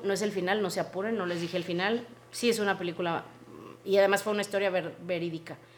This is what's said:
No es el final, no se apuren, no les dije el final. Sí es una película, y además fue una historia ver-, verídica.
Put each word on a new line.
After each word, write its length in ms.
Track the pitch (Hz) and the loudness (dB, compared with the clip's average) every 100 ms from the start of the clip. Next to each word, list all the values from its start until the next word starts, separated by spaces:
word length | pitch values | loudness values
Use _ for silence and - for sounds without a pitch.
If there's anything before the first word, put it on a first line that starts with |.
No 80 | 196 | 0
es 100 | 190 | 0
el 80 | 214 | 0
final, 320 | 190 180 214 | 0 0 2
no 80 | 185 | 0
se 80 | 185 | -2
apuren, 380 | - 180 214 226 | -4 -4 -2 -2
no 80 | 175 | -2
les 140 | 175 | -2
dije 160 | 170 180 | -2 -2
el 80 | |
final. 420 | 170 175 196 233 - - - | -2 0 0 0 -4 -16 -14
Sí 180 | - 240 | 0 2
es 100 | 208 | 4
una 180 | 202 190 | 2 2
película, 460 | 175 165 175 160 - - - - - - | -2 -2 0 -2 -4 -14 -18 -16 -16 -10
y 120 | 196 196 | 4 6
además 260 | 196 196 | 8 6
fue 100 | 214 | 2
una 100 | 208 | -2
historia 280 | 202 202 196 | 0 0 2
ver-, 240 | 180 165 - | 0 -2 -6
verídica. 540 | 175 175 170 160 160 143 - | -4 -2 -2 -6 -10 -16 -18